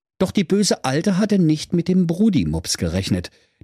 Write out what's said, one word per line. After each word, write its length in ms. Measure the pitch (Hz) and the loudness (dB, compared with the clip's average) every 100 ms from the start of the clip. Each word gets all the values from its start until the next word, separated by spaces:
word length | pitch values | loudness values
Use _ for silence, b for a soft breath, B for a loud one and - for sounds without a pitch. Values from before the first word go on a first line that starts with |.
| _ - | _ -4
Doch 140 | 185 | -2
die 100 | - | 0
böse 420 | 175 202 190 220 | 0 2 2 0
Alte 340 | 135 139 214 180 | -2 -2 0 0
hatte 200 | 214 202 | 2 2
nicht 340 | 160 156 - | 2 0 -2
mit 140 | 175 165 | -2 0
dem 220 | 185 170 | 0 0
Brudi-Mops 680 | 170 220 160 78 82 - - | 2 2 2 0 -2 -4 -4
gerechnet, 540 | 85 90 - 92 - b b b | -2 -2 -2 -2 -4 b b b